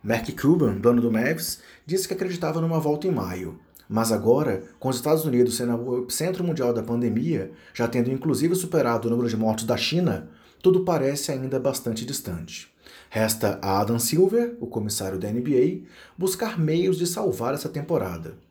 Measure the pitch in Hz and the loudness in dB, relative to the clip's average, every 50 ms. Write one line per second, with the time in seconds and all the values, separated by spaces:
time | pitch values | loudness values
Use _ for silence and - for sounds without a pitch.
0 | - 104 113 113 - - - - - 135 170 180 147 113 95 95 98 120 120 120 | 0 0 -2 0 0 -6 -8 0 4 4 4 6 4 2 2 4 4 4 4 6
1 | 120 117 110 110 120 139 165 165 - - - - - - - - _ 147 170 190 | 4 2 2 2 2 0 0 -2 -4 -8 -8 -10 -14 -20 -20 -20 _ -2 -2 -2
2 | 185 - 190 - 196 180 175 170 170 156 156 165 165 165 165 156 147 151 147 151 | 0 -2 -4 -4 -4 -4 -4 -4 -4 -2 -2 0 0 0 0 2 2 2 0 0
3 | - 185 165 120 95 90 90 90 92 82 80 - - _ _ - - _ 107 110 | 0 0 0 0 -2 -4 -6 -6 -8 -10 -10 -14 -20 _ _ -20 -12 _ 0 0
4 | 113 110 110 104 104 113 123 139 151 127 101 95 - - - _ - 131 127 117 | 2 2 0 2 4 4 4 4 4 0 -2 -4 -6 -12 -18 _ -4 -4 -4 -2
5 | - 147 160 160 156 156 123 120 123 123 110 - 123 120 120 117 120 131 123 123 | 2 2 2 2 2 2 4 4 4 4 2 -2 -2 -2 -2 -2 -2 -2 -4 -4
6 | - - - - 156 180 185 180 175 175 156 131 127 123 120 113 104 110 117 120 | -4 -4 -4 -4 -2 -2 -2 -2 -2 -2 -2 0 0 0 0 0 -2 -2 -2 0
7 | 123 117 104 110 143 165 160 113 95 - - - - - - - 120 117 - 127 | 0 0 0 0 0 0 0 -2 -2 -6 -10 -18 -20 -18 -4 -4 -2 0 2 0
8 | 120 127 135 135 - 160 135 120 147 170 180 180 - - - 160 131 120 117 110 | 2 2 0 -2 0 0 0 2 2 2 0 0 -2 0 0 2 2 2 0 0
9 | 107 117 117 120 123 117 107 107 110 110 110 110 113 113 120 - - - 151 175 | 0 0 0 2 0 0 0 0 2 0 0 0 0 -2 -2 0 0 0 0 2
10 | 180 139 101 87 - - - - - - _ _ - 185 185 185 185 185 170 151 | 2 2 0 -2 -6 -12 -20 -20 -20 -20 _ _ 4 4 4 6 4 2 2 2
11 | 135 135 139 143 - - 143 131 131 131 135 131 120 139 131 - - 123 110 110 | 2 0 0 -2 -4 -4 -4 -4 -4 -2 -2 0 0 0 -2 -2 -4 -6 -6 -4
12 | - - - - - - 87 82 82 - - - - _ _ _ _ - - - | -6 -6 -8 -8 -6 -6 -8 -8 -8 -12 -14 -16 -16 _ _ _ _ -20 -20 -20
13 | - _ - 110 110 110 107 110 - 101 95 - - 101 98 101 104 101 117 117 | -20 _ -2 0 0 0 0 0 0 0 0 0 -2 0 2 2 2 2 0 0
14 | 117 - - 160 185 190 214 233 240 240 240 240 - 123 - 117 104 104 104 - | 0 0 4 4 4 4 4 2 0 0 -4 -8 -10 -6 -6 -4 -4 -4 -4 -4
15 | 98 95 95 92 95 104 107 120 123 147 139 123 131 160 185 - - - - - | -4 -4 -4 -4 -4 -4 -4 -2 -2 2 4 4 4 4 2 -2 -10 -16 -20 -20
16 | - - _ - 180 190 185 - 233 220 220 170 160 156 160 170 185 190 185 156 | -20 -20 _ -4 -2 -2 -2 -2 -4 -4 -2 0 0 2 2 2 2 2 2 0
17 | 175 175 - 214 214 190 - - 117 123 139 147 - - - 147 147 - 170 139 | 0 -4 -2 -2 -2 -2 -2 -2 -2 -2 -2 -4 -4 -6 -6 -6 -4 -2 -2 -2
18 | 98 92 85 82 82 80 80 - - _ | -2 -2 -6 -8 -10 -12 -14 -16 -20 _